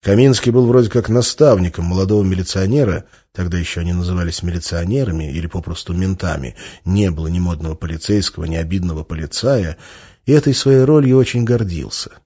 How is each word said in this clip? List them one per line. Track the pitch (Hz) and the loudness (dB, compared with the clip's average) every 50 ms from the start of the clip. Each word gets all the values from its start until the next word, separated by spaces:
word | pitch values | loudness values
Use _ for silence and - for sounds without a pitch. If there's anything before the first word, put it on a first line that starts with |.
Каминский | _ 98 98 110 127 139 127 - - 120 117 | _ 2 4 6 6 6 4 4 2 2 4
был | 127 127 | 4 4
вроде | 117 120 127 120 107 | 6 6 4 4 4
как | - 123 104 - | 2 0 0 2
наставником | 110 123 117 - - - 156 147 117 95 90 85 - - 85 | 0 0 0 -2 2 4 4 4 6 4 2 -2 -2 -4 -4
молодого | 85 90 92 98 95 107 104 101 | -2 0 0 2 2 2 2 2
милиционера, | 95 92 92 90 - - 95 95 98 120 147 139 101 85 - - _ _ _ _ _ _ | 2 0 -2 -4 -4 -4 -2 0 0 2 2 2 0 0 -4 -6 _ _ _ _ _ _
тогда | - 90 90 85 | -6 -6 -4 -2
ещё | 87 82 - - 85 | -4 -4 -4 -6 -6
они | 85 87 | -4 -2
назывались | 87 87 87 87 90 90 87 85 80 - - | -2 -2 -2 -2 -2 -2 -2 -4 -4 -6 -6
милиционерами | 87 85 87 - - 85 85 85 90 113 139 135 107 80 80 78 73 | -4 -6 -6 -6 -6 -6 -4 -4 -2 -2 -2 -2 -2 -2 -4 -6 -6
или | 69 82 82 | -6 -6 -6
попросту | 82 - 92 82 - 85 - - - 87 | -6 -8 -8 -8 -8 -10 -10 -8 -6 -4
ментами, | 90 92 95 95 90 - 87 78 73 65 60 - - - - - - _ | -2 -2 -2 -2 -4 -4 -4 -4 -6 -8 -10 -14 -16 -20 -20 -20 -12 _
не | 87 92 101 104 95 | -2 0 2 2 0
было | 82 76 80 | 0 -2 -4
ни | 80 85 90 | -4 -2 -2
модного | 90 87 85 76 80 80 78 | -2 -2 -2 -4 -6 -8 -8
полицейского, | - - 82 82 80 - - 104 104 92 - - - 82 | -8 -8 -8 -8 -8 -4 -2 0 0 0 -2 -6 -8 -6
ни | 80 82 | -6 -4
обидного | 82 82 80 92 98 87 87 80 78 78 | -4 -4 -4 -4 -4 -2 -4 -4 -6 -8
полицая, | _ 85 80 80 73 - - - 127 139 120 92 80 76 _ - - - - - - _ _ _ | _ -10 -10 -10 -8 -8 -4 -2 0 0 0 -2 -4 -8 _ -16 -20 -20 -20 -20 -20 _ _ _
и | - | 2
этой | 143 151 - 151 131 | 2 4 4 2 0
своей | - - 135 135 131 131 | 0 2 4 4 4 6
ролью | 131 156 151 143 127 131 | 6 4 4 4 6 4
очень | 131 127 - - 120 117 | 4 4 2 0 -2 0
гордился. | 113 123 117 110 98 85 80 65 50 - - - - - - _ | 2 0 0 0 -2 -4 -6 -8 -8 -10 -10 -12 -12 -16 -20 _